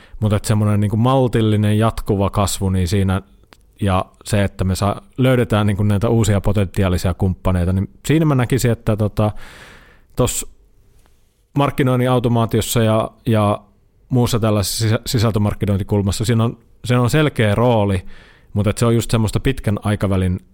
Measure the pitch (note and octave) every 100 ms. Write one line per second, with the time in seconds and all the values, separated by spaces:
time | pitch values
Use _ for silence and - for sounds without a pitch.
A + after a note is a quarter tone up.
0 | - - G#2+ G2+ - G#2 G#2 G#2 G#2 A2
1 | B2 C3+ B2+ A#2 A2 G#2+ G#2+ G#2+ A2+ -
2 | - G2+ G2 - G2 - G2 F#2+ F2+ G2+
3 | F#2+ F#2+ - - _ - _ _ G2+ F#2
4 | - _ - G#2 G2 - F#2 F#2 G2+ G#2
5 | - - B2+ B2+ A#2 G#2+ G#2 F#2+ G#2 G2+
6 | A2+ A#2 G#2 G2+ - G#2 F#2+ - F#2+ F2+
7 | F#2+ F2+ F#2+ F2 - F#2 F2 F#2+ G2+ -
8 | - D3+ D#3 C3 A#2+ C3 B2 A2+ - G#2+
9 | G#2+ - G#2+ - - - - - - -
10 | _ - B2 - - - _ _ _ _
11 | _ _ _ _ _ C#3+ C#3 - B2+ B2+
12 | B2+ B2+ A#2 A#2 A2+ A2+ - A#2+ A2 A2
13 | A2+ - - A2 G#2 G#2 - _ _ _
14 | _ B2+ A#2+ A#2 A2 G#2 G2 - A2 A2+
15 | - B2 A2+ G#2 G#2 - G2 G2 G2+ G#2
16 | G2 F#2+ A2 A2+ A2+ - _ _ G#2+ B2
17 | B2 D#3 D3+ - G#2+ G2+ B2 A2+ G2+ F#2+
18 | - - - - _ G2+ G#2 - A#2+ A#2
19 | - A#2 A2 - C#3 C3 - G#2 G2+ G#2
20 | G2+ F#2+ F#2 F#2 -